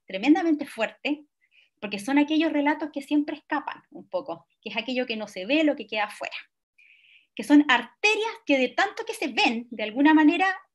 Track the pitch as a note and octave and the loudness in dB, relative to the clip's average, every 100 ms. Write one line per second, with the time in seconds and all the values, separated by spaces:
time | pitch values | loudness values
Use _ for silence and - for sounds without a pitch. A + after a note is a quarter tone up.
0 | - F#3+ B3 F4 E4+ D4 C#4 - G#3 - | -12 -2 2 2 2 -2 -4 -6 -6 -4
1 | C4 D4 - _ _ _ _ _ G#3 G3+ | -6 -6 -8 _ _ _ _ _ -10 -8
2 | C4 C#4+ D4 D#4 D#4+ D4 C#4+ D4+ D4+ C#4+ | 0 0 2 0 0 0 0 -2 -6 -10
3 | - D4 D4+ D4+ - D4+ - - _ - | -2 0 0 -6 -6 -6 -6 -12 _ -20
4 | - F3+ - E3+ _ _ A3 A3+ A3+ B3+ | -8 -8 -8 -12 _ _ -12 -8 -6 -4
5 | B3 A3 G#3 - G#3 D4+ D4+ C#4 G#3+ G#3+ | -4 -6 -10 -10 -2 2 2 0 -4 -6
6 | G#3 - - - - _ _ _ _ _ | -6 -8 -12 -12 -18 _ _ _ _ _
7 | _ _ _ - G#3+ D4 D4 A#3+ A3+ _ | _ _ _ -8 4 6 6 2 0 _
8 | G#4 G#4+ A4 - - C4+ B3+ C#4+ G4 G4 | 0 0 -2 -6 0 0 0 0 -2 -4
9 | A4+ A4 D#4 A3+ E4 A#3 A#3 A3 G#3+ A3+ | -10 -8 -6 -2 -2 -2 -8 -10 -6 2
10 | D4 D#4 D4+ F4 F#4+ F#4+ - | 6 6 6 4 0 -2 -6